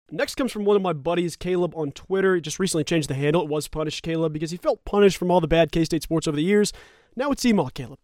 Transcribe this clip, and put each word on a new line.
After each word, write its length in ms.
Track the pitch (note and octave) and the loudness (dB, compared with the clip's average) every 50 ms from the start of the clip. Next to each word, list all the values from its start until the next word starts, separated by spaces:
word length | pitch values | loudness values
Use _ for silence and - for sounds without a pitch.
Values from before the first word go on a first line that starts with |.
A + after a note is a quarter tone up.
| _ _ | _ _
Next 260 | D3 - C#4 C#4 - | -6 -6 -6 -4 -2
comes 180 | - C4+ A3 - | -4 -4 -4 -4
from 100 | G#3+ G3+ | 0 2
one 140 | G3+ G#3 | 2 4
of 40 | G#3 | 4
my 120 | F#3+ F3+ E3 | 2 0 -2
buddies, 420 | C#3+ C3 E3+ F3 F3 F3 E3 - | -2 -2 -2 0 0 -2 -2 -4
Caleb, 400 | - - F3 F#3 F3 F3 D#3+ - | -6 -4 -2 0 0 0 -2 -2
on 160 | D#3+ D#3 C#3+ | -6 -6 -6
Twitter. 440 | - - - - F#3+ F#3+ F#3+ F#3+ F#3 | -8 -10 -6 -4 -2 0 2 2 2
He 60 | F3+ | 0
just 180 | C#3+ D#3 - - | -2 -6 -4 -2
recently 260 | G3 F#3 - D#3+ C#3+ | -2 0 0 0 0
changed 240 | - E3+ E3 C#3+ - | 2 0 0 0 0
the 40 | C#3+ | -2
handle. 280 | C3+ C#3+ D3 D3+ F3+ | 0 2 2 2 2
It 80 | D#3 D3 | 0 0
was 180 | D3+ D3+ D3 | -4 -4 -4
Punish 320 | - - D#3 D#3 D3+ - - | -6 -6 -6 -4 -4 -6 -6
Caleb 320 | - E3 E3 D#3+ E3 D#3 | -6 -4 -2 -2 -2 -2
because 200 | D3+ D#3 E3 D#3 | -2 -4 -6 -6
he 60 | F3 | -8
felt 280 | F3 - D#4 A#3 - _ | -2 -2 -2 -2 -2 _
punished 320 | - - G3+ G3+ G3 - | -2 2 4 6 4 4
from 120 | - F3 F3+ | 2 0 2
all 120 | F3+ F3+ | 2 2
the 80 | D#3+ C#3+ | 4 4
bad 240 | E3 E3 E3 D#3 - | 4 2 2 2 2
K-State 280 | E3 E3 - E3+ D3+ | 0 0 0 -2 -4
sports 280 | - - E3 D#3+ - E3 | -2 -2 -2 -2 0 -2
over 80 | D3 | -2
the 60 | D3 D#3 | 0 2
years. 280 | F#3 G#3 G#3 G#3 - - - - - _ _ _ _ _ | 4 4 4 2 2 -2 -8 -18 -20 _ _ _ _ _
Now 120 | A#3 C4+ D4 | -4 -2 -2
it's 140 | C4+ - - | -2 2 2
E 40 | B3 | 2
M 100 | G#3+ F#3+ | 4 2
A 40 | D3 | 2
W 80 | B2 - | -2 -6
Caleb. 260 | - - - C#3 - | -10 -12 -12 -16 -2